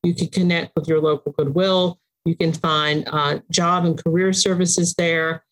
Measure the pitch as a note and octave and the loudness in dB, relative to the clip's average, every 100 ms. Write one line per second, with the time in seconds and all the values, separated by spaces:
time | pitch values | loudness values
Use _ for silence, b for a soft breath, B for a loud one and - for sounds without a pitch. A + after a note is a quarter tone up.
0 | F3 E3+ E3 - F3 E3+ E3 - D3 D#3 | 0 -2 -2 0 2 0 -2 -6 0 2
1 | D3+ C#3+ - C#3+ C#3 D#3 F#3+ F#3 F3+ F3 | 2 0 -4 -4 -2 0 2 2 0 -4
2 | _ _ E3+ E3 E3 D#3+ E3 D3+ D3+ D3+ | _ _ -4 0 -2 0 0 0 0 -2
3 | - D3+ C#3+ D3 - E3+ E3+ F3+ E3+ D#3+ | -2 -2 0 -2 -2 0 2 2 0 0
4 | E3+ E3 F#3+ F#3 G3+ F3+ F3+ - E3+ - | 0 0 2 2 0 0 0 0 0 0
5 | E3+ E3 D#3+ E3 _ | 0 0 -2 -4 _